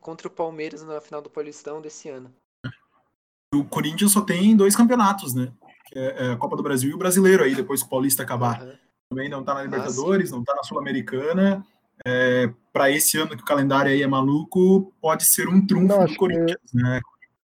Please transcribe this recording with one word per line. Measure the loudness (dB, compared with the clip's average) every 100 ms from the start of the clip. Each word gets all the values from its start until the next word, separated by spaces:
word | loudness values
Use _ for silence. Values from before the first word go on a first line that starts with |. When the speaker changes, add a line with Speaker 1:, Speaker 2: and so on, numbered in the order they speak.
Speaker 1:
contra | -16 -14 -12
o |
Palmeiras | -8 -8 -6 -10 -12
na | -12 -12
final | -12 -14
do | -12
Paulistão | -10 -10 -12 -12 -12
desse | -14 -16 -16
ano. | -16 -18 _ _ _ -16 -16 _ _ _ _ _ _ -4
Speaker 2:
O | -4
Corinthians | -2 -4 -4 0 0
só | 0
tem | -2 0 4 4
dois | 4
campeonatos, | 4 4 4 2 0 -4
né? | -6 -6 -10 _ _ -16
Que | -8
é, | -6 -4 -6
é |
a | -4
Copa | -6 -6
do |
Brasil | -4 -2 -2
e |
o | -2
Brasileiro | 0 4 6 6
aí, | 4
depois | 0 -2 -4
que | -2
o |
Paulista | 0 0 0
acabar. | -2 -2 -2 -2
Speaker 1:
Aham. | -10 -20 _ _ -12
Speaker 2:
Também | -8 -8
não | -8
tá | -6
na | -6
Speaker 1:
Ah, |
Speaker 2:
Libertadores, | -4 -6 -6 -4 0 0 0
Speaker 1:
sim. |
Speaker 2:
não | -4
tá | -4 -4
na |
Sul-Americana. | -4 -6 -4 -6 -4 -4 -2 2 2 2 -6 _ _ _
É, | -4 0 2 2 0 -4 _
pra | 0 2
esse | 2 0 0
ano | -4 -6
que |
o | -2
calendário | 0 2 2 2
aí | 2
é | 2
maluco, | 0 2 0 0 2 6 6 2 _
pode | -2 0
ser | 0 -2 2
um | 2
trunfo | 4 4 4
Speaker 3:
Não, | 4
Speaker 2:
do |
Speaker 3:
acho | 4
que | 2
Speaker 2:
Corinthians, | 0 2 0 -2 _
né? | 0 0 -2 -6 _ _ _